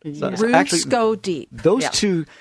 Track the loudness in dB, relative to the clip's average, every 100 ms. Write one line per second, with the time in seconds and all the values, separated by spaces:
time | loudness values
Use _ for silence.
0 | -12 -6 -6 -2 2 2 2 0 0 0
1 | 0 -2 -4 -6 -8 0 2 2 0 0
2 | 0 0 -4 -12